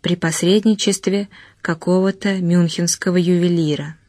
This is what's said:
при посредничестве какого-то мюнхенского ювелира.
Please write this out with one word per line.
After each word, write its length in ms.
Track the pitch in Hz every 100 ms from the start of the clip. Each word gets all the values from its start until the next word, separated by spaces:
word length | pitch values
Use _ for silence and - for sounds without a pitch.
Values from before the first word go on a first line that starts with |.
при 160 | - 175
посредничестве 1120 | 165 160 170 208 214 208 - 196 - 196 202 - - _
какого-то 720 | - 165 - 180 190 190 202 190
мюнхенского 760 | 170 175 170 160 170 - - 180
ювелира. 800 | 175 180 175 170 156 147 147 156